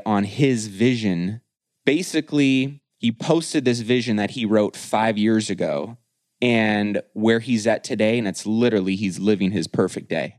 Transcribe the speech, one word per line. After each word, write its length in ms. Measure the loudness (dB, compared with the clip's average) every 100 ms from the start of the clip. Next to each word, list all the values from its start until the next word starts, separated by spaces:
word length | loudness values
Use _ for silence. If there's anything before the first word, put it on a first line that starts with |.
| 0
on 180 | 0
his 440 | 0 0 2 0 -2
vision. 760 | 0 0 2 0 0 -2 -6 _ _ _ _
Basically, 960 | 0 0 0 -4 -2 2 2 2 0 -6 _ -4
he 140 | -4
posted 540 | -2 0 0 0 0 0
this 140 | 0
vision 360 | 0 0 0 -2
that 160 | -2
he 140 | -2 0
wrote 320 | 2 2 -4
five 400 | -4 0 0 2
years 320 | 2 2 0
ago 480 | -4 -4 -4 -6 -12 _ _ _ -2
and 600 | 0 2 2 0 0 -4 -6
where 260 | -2 2 2
he's 280 | 2 0 0
at 160 | -2
today. 340 | -2 0 2 2
And 80 | -2
it's 180 | -4 -2
literally, 500 | 2 2 2 0 -2
he's 240 | -2 -2
living 320 | 0 2 2
his 160 | -2 -4
perfect 400 | -2 -2 -2 -6
day, 300 | -6 -6